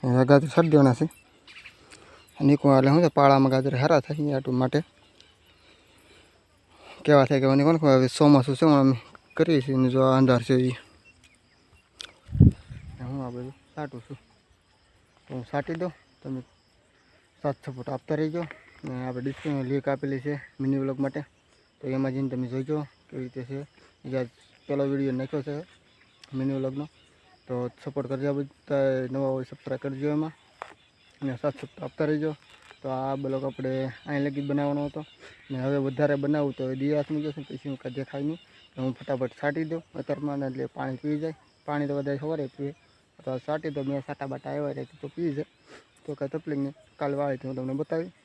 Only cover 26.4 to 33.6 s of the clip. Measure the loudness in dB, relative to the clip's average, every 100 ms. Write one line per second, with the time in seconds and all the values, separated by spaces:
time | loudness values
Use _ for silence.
26.4 | -4 -2 -4 -6 -12 _ _ _ _ _
27.4 | -8 -6 -6 -8 -10 -8 -6 -4 -2 -4
28.4 | -6 _ -4 0 0 0 -4 -4 -2 -4
29.4 | -6 -12 -10 -8 -8 -6 -4 -2 -4 -10
30.4 | _ _ -18 -18 _ _ _ _ -8 -4
31.4 | -4 -6 -16 -14 -14 -4 -2 0 -4 -8
32.4 | _ -20 -20 -14 -8 -6 -4 -4 -4 -4
33.4 | -6 -6